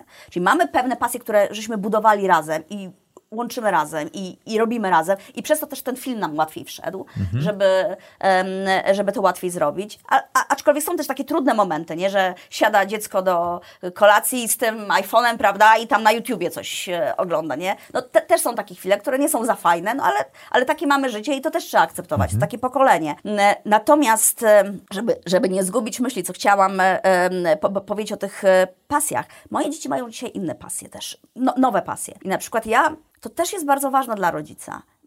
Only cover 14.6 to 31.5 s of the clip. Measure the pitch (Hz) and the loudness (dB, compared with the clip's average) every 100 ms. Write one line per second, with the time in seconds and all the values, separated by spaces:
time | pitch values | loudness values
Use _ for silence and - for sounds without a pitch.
14.6 | 226 220 202 180 196 226 240 233 208 196 | -2 -2 0 -2 0 2 2 2 2 6
15.6 | 214 220 226 214 220 226 220 175 170 - | 6 6 4 2 4 2 0 -4 -4 -6
16.6 | 98 - - 175 147 - 185 160 160 131 | -10 -8 -6 -2 -2 -2 -2 -2 -2 -4
17.6 | 180 208 - - - 330 320 339 302 226 | -4 -6 -6 -8 -2 -2 2 0 0 -4
18.6 | 202 180 185 202 285 262 294 269 220 196 | -8 -6 -2 0 0 0 0 0 0 0
19.6 | 170 175 185 254 - 208 - - - - | 2 2 0 -2 0 0 -2 -10 -2 0
20.6 | 254 302 285 277 269 214 214 269 311 320 | 2 0 2 2 0 -4 -4 -4 -2 -4
21.6 | 339 214 170 - 170 147 - 101 156 233 | 0 2 2 0 -6 -2 0 0 -2 -2
22.6 | 254 262 262 185 - - 196 208 202 208 | -2 2 4 4 0 -6 -4 2 2 2
23.6 | - 214 214 302 294 226 - - 226 208 | 2 2 6 4 6 2 2 0 4 6
24.6 | 196 196 - 196 226 165 - 180 190 185 | 4 -2 -10 -6 -2 -2 0 0 2 0
25.6 | 185 202 220 - 247 202 180 180 202 202 | -2 -2 -2 -4 -4 -4 -6 -2 2 4
26.6 | 190 190 190 180 190 180 180 185 175 151 | 4 2 2 2 2 2 2 0 0 0
27.6 | - 196 190 208 208 208 202 - 196 185 | 0 -4 -6 -6 -6 -6 -8 -2 4 4
28.6 | 185 - - 294 - 123 - - - 220 | 4 -2 -4 -2 -2 -4 -8 -12 -8 -4
29.6 | 311 311 269 269 240 233 240 - 175 - | -4 -6 -6 -6 -6 -10 -12 -8 -8 -8
30.6 | - - - - - - _ - 254 | -10 -14 -14 -14 -14 -16 _ -4 -2